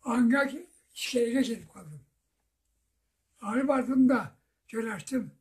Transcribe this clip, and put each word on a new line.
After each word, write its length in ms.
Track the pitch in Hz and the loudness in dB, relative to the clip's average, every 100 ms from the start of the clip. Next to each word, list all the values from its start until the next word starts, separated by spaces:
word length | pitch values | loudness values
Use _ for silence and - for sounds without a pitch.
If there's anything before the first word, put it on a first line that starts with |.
Anga 480 | 262 240 233 277 277 311 - _ _ | -2 2 4 4 0 -4 -16 _ _
şehre 480 | - - 247 233 254 | -10 -2 0 2 2
gelip 300 | 240 233 - | 0 -4 -10
kaldım. 280 | 202 165 151 _ _ _ _ _ _ _ _ _ _ _ _ _ _ | -20 -18 -20 _ _ _ _ _ _ _ _ _ _ _ _ _ _
Arı 280 | 202 233 277 | -4 -2 0
vardım 400 | 269 226 262 254 | 0 2 4 4
da 280 | 254 175 _ _ _ _ | 4 0 _ _ _ _
dolaştım. 580 | 226 226 202 - 262 175 - | -8 -6 -8 -6 -6 -6 -14